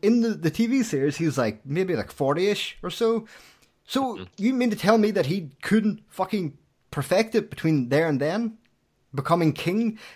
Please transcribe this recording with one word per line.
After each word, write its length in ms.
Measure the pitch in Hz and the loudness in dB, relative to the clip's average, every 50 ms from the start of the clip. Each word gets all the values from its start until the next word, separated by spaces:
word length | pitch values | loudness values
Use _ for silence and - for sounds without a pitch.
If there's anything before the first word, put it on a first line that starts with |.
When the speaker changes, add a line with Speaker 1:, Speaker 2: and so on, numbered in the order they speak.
Speaker 1:
in 180 | - 202 233 240 | 2 2 4 4
the, 100 | 226 226 | 2 0
the 180 | 208 151 160 165 | -2 -2 -2 -2
T 160 | - - 226 226 | 0 0 0 0
V 160 | 254 269 240 | 2 0 0
series, 320 | - - 135 135 151 143 | 0 -2 0 0 -2 -2
he 100 | - 165 | -2 -2
was, 120 | 160 135 135 | -2 0 0
like, 280 | 123 110 104 - - | -2 -2 -4 -6 -8
maybe, 300 | 135 139 170 190 185 175 | -6 -4 -2 -2 -2 -2
like, 160 | 117 95 - | -4 -4 -6
forty-ish 640 | - - 143 135 143 165 185 202 208 - - - - - - | -6 -2 -2 0 0 2 0 0 0 -2 -4 -8 -10 -10 -10
or 60 | 180 | -10
so. 360 | 180 - 233 226 233 226 220 - - - - - - _ _ _ _ _ _ | -4 -2 0 0 0 -2 -4 -8 -16 -20 -20 -20 -20 _ _ _ _ _ _
So 300 | - - 262 277 254 214 | -6 -2 -2 -2 -2 -4
Speaker 2:
Mm-hmm. 80 | - 92 - _ - | -8 -12 -14 _ -2
Speaker 1:
you 160 | 196 240 262 | 0 0 2
mean 180 | 240 247 240 | 2 2 0
to 40 | 214 | 0
tell 220 | - - 190 226 226 | 2 4 4 4 6
me 140 | 208 214 | 4 2
that 160 | 214 208 160 131 | 2 0 0 0
he 240 | 175 202 170 139 - _ | -2 -4 -4 -8 -14 _
couldn't 400 | - - 196 220 208 214 185 - - _ | -2 0 2 2 2 2 -2 -2 -8 _
fucking 480 | - - 185 - - 208 180 147 - - _ _ _ _ _ _ | -6 -6 -4 -2 -2 -4 -4 -6 -8 -12 _ _ _ _ _ _
perfect 420 | - 156 135 - 180 190 226 220 - | -6 -6 -2 2 2 2 2 2 0
it 160 | 220 208 - | -2 -2 -2
between 380 | - - - 160 156 143 123 120 | -6 -2 0 2 2 2 2 2
there 200 | 135 151 165 165 | 2 2 2 2
and 100 | 147 127 | 0 0
then? 380 | 139 151 175 214 233 220 226 - _ _ _ _ _ _ _ _ _ _ - | 0 -2 -2 -2 -4 -4 -8 -10 _ _ _ _ _ _ _ _ _ _ -10
Becoming 380 | 135 135 - 170 175 170 156 139 | -8 0 0 2 4 4 2 2
king? 440 | - - 175 180 214 233 226 220 - - - - | 0 -2 -2 0 0 0 0 -2 -4 -12 -20 -14